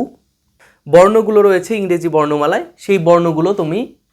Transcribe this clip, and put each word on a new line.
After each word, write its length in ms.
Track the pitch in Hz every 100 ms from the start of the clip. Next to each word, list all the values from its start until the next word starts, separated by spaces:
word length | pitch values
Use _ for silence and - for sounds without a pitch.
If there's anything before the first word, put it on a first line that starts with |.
| 269 _ _ _ _ _ _ _ -
বর্ণগুলো 540 | 160 190 220 208 214
রয়েছে 300 | 202 185 180 220
ইংরেজি 320 | 190 175 165
বর্ণমালায়, 560 | 156 147 147 147 196 339 _
সেই 220 | - 196
বর্ণগুলো 520 | 165 170 170 160 165 202
তুমি 200 | 160 180 262 _ _